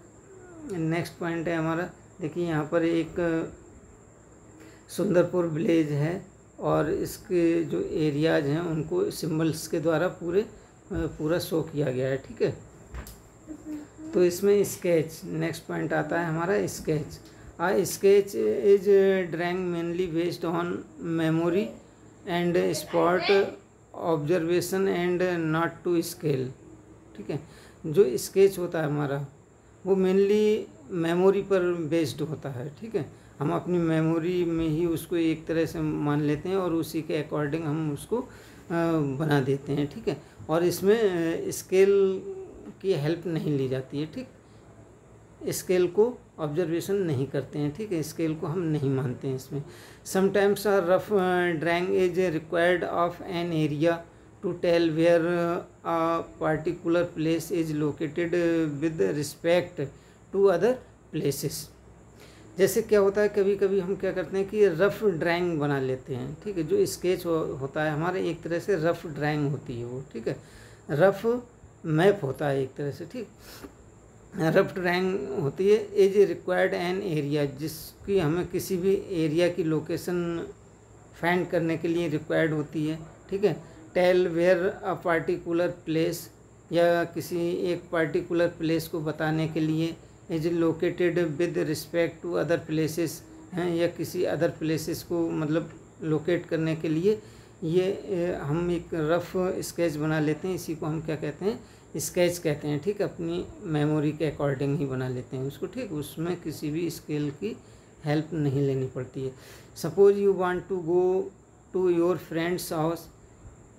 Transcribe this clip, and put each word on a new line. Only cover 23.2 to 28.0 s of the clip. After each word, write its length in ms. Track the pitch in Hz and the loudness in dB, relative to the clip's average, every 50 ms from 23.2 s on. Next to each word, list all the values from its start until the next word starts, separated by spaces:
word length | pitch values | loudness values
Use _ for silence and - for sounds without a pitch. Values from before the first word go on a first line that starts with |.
| - - 202 196 202 - - - - - - - - - - - - | 4 4 4 4 4 2 -4 -10 -18 -20 -20 -20 -20 -18 -12 -6 -2
observation 800 | 175 165 151 147 143 180 180 160 165 175 180 170 175 190 190 196 196 | 0 0 0 2 0 0 0 2 2 0 0 0 0 0 0 0 0
and 340 | 185 175 175 175 180 175 180 185 175 170 160 156 156 | 0 0 0 0 0 0 0 0 0 0 0 0 2
not 160 | 165 170 160 165 - - | 2 0 0 -2 -4 -2
to 280 | 180 175 165 170 - - | 0 0 0 0 -2 -6
scale, 340 | - - 151 143 127 131 131 - - - - - - - - - - - - - | -4 -2 -2 0 0 -2 -6 -8 -12 -18 -20 -20 -20 -20 -20 -20 -20 -20 -18 -18
ठीक 140 | - 196 - | -12 -8 -6
है। 100 | 165 139 - - - - - - - - - | -6 -8 -8 -12 -20 -20 -20 -20 -18 -12 -8
जो 320 | 165 147 180 | 2 4 4